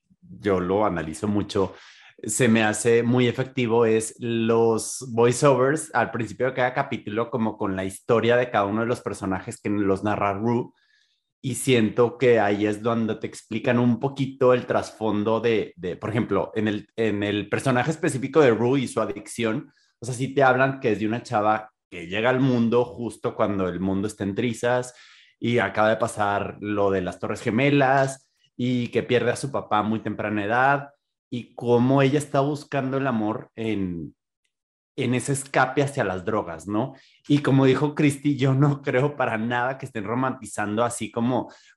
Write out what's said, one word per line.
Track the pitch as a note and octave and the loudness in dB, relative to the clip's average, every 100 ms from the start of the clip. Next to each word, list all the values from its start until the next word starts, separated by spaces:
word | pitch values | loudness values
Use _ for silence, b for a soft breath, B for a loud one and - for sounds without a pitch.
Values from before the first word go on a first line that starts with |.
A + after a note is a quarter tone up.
| _ _ | _ _
yo | - - G2+ F#2 | -20 -6 0 0
lo | F2 G2+ G#2+ | 2 2 2
analizo | E2+ D#2+ D#2 G#2 | 0 -6 -4 -2
mucho, | G#2 G2 G2+ F#2 B B B B - | -2 0 -2 -2 B B B B -12
se | A2 - B2 | -8 0 4
me | A2+ | 4
hace | G#2+ A2 A#2+ A#2 | 2 2 2 4
muy | A#2 B2+ B2 | 4 2 2
efectivo, | A2+ - - A#2 A#2 A2+ | 0 -4 -4 0 2 4
es | A2 A2 - | 2 0 -6
los | A#2+ A#2 A2+ A#2 A2+ A2 - - C3+ | -4 -2 2 4 4 2 -4 -10 -6
voiceovers | A2+ A#2+ B2 D3 B2+ C3 D#3 - | 2 4 6 4 4 2 0 -2
al | A#2+ A2+ | -2 -2
principio | A#2 G2+ F2+ B2+ | -2 -8 -4 -4
de | |
cada | B2+ B2+ | 0 -2
capítulo, | C#3+ - A2+ - G#2+ A#2 | 0 -4 -6 -4 -4 -4
como | A#2 A2 G#2 | -2 -2 -2
con | G2+ F#2+ | -4 -4
la | F#2+ | -6
historia | - - A#2 A2+ B2 | -8 0 2 4 2
de | B2 | 2
cada | G#2+ G2+ | 0 0
uno | A2 | -2
de | A#2 | -2
los | A#2+ | -4
personajes | A2 G2+ G2 F#2+ - - | -6 -6 -4 -4 -6 -8
que | A2 | -4
los | G#2 G2 F#2+ | -2 0 0
narra | G#2 - G2+ | -2 -2 -2
Rue, | G2 A2+ A#2+ - _ _ _ _ _ _ _ | -2 0 -2 -4 _ _ _ _ _ _ _
y | C3+ A#2+ | -8 -4
siento | - B2 G#2+ F#2+ A#2+ - | 2 4 4 2 0 4
que | B2 A#2 | 4 4
ahí | G#2 G#2 G#2 | 4 2 0
es | G#2 | 0
donde | A2+ A#2 A2 G#2+ | -2 -2 -2 -4
te | A2+ | -8
explican | - - A2 C3+ A#2+ | -12 -10 -4 0 2
un | B2 A#2 | 4 2
poquito | C#3 C3+ C3+ - B2+ | -2 -4 -6 2 4
el | B2+ B2 | 4 2
trasfondo | G#2+ - - A2 G#2 G#2 A2+ | -2 -2 -4 -2 0 0 0
de, | A#2 A2 - - | 2 0 -2 -8
de, | F2+ D#2+ | -10 -6
por | G2+ | -4
ejemplo, | A2 G2 G2 - A2 | -2 0 -2 -2 -2
en | G#2+ | -2
el, | G#2 - - | -2 -8 -4
en | A2 G#2 | -2 -2
el | G#2 G#2 G2+ | -2 -2 -2
personaje | A2 C#3 B2 B2 | -2 0 0 0
específico | D#3+ E3+ B2 C3 E3 | -2 -2 -2 0 6
de | C#3 | 6
Rue | G#2+ A#2+ C#3 | 6 2 2
y | A#2+ | 0
su | A#2 | -2
adicción, | G#2 G2+ - - A2+ A#2 D#3 b b _ | -4 -6 -10 -4 -2 -4 -8 b b _
o | A#2 | -8
sea, | |
sí | A#2+ C3+ | -6 -4
te | C#3 | 2
hablan | C3 B2+ C3+ C3+ | 4 4 2 0
que | A#2+ | -2
es | G2+ | 0
de | G#2+ | -2
una | A#2 | -4
chava | - A2+ G#2 G#2+ - _ _ | -2 0 2 0 -4 _ _
que | F2 E2+ | -14 -8
llega | G2 A#2 | 0 2
al | B2+ | 2
mundo | C3+ B2 A#2 A#2+ A#2+ | 2 2 2 2 0
justo | - A#2 - B2 - | -4 -10 -6 -8 -2
cuando | G#2+ G2 F#2 | -2 0 -2
el | F2 | -2
mundo | F#2+ F#2+ G#2 | -2 -2 -4
está | - | -4
en | G2+ G2+ | -4 -2
trizas | A#2+ A2 A#2+ B2 B2 B B B B B | -4 -2 -2 -2 -4 B B B B B
y | A#2+ A#2 | -2 0
acaba | G2 G#2 G#2+ | 0 2 2
de | A2 | 2
pasar | A2+ - G2+ G2+ F#2+ - | -2 -2 -2 0 -4 -8
lo | G#2 G#2 G2+ | -6 0 0
de | G2 | 0
las | F2+ - | -2 -6
Torres | A2 G#2+ | -8 -4
Gemelas | A#2+ A2 C#3+ C#3+ C3 C3+ C#3 C3+ _ _ _ - | -2 2 2 4 4 2 0 -4 _ _ _ -6
y | B2 B2 A#2 | -2 -2 -2
que | A#2 | -4
pierde | G2 A#2+ A2+ | 0 2 2
a | A#2+ | -2
su | - | -4
papá | G#2 - G#2+ | -6 -2 0
a | |
muy | G#2 A2 | 0 -2
temprana | G#2+ G2+ G#2 G#2 | -4 -6 -4 -2
edad | G2+ A#2+ C3+ C#3+ C#3 _ _ _ _ | 0 2 4 2 -2 _ _ _ _
y | B2 - - | -10 -10 -6
cómo | A#2+ A#2+ B2+ C3+ | 2 4 6 4
ella | C3+ D3 | 4 2
está | C#3+ C#3 | 0 0
buscando | C#3 C#3+ - C#3 C3 C3+ | 0 -4 -6 -4 -2 -2
el | C3+ | -2
amor | A2+ G#2+ G#2+ - - | -2 -2 -4 -8 -8
en, | A2 G2+ F#2+ E2+ D2+ - _ _ _ _ _ _ _ - | -4 -2 -4 -6 -10 -16 _ _ _ _ _ _ _ -6
en | A#2 | -2
ese | B2 A#2+ | -2 -2
escape | C#3 - D3+ C3 - | -6 -2 0 2 0
hacia | C#3 C#3 | -2 -2
las | G#2 F#2 F2+ | -2 -2 -4
drogas, | G#2 E2+ E2 F2 | -4 -4 -10 -4
¿no? | G#2+ C3+ B B B - | -4 -4 B B B 0
Y | C#3+ | 0
como | C#3 C3+ C3+ | 4 4 4
dijo | C3 D3 | 4 0
Cristi, | D3 D3+ C#3 D3 C3 | 2 0 2 -2 0
yo | C3+ | 2
no | C3 D3 C#3+ | 4 2 2
creo | - B2 - D3 | -2 0 0 0
para | B2 A2 | -2 -2
nada | A#2 A#2+ A#2+ C#3 | -2 -2 -2 -6
que | C3+ | -10
estén | A2+ G2+ | -10 -4
romantizando | A#2+ C3 - G#2 - G#2 G#2 | -2 -2 -4 -10 -8 -4 -2
así | A#2 - G#2+ | -2 -2 -6
como, | A#2 A#2+ B2 G2+ B B | -2 0 0 -4 B B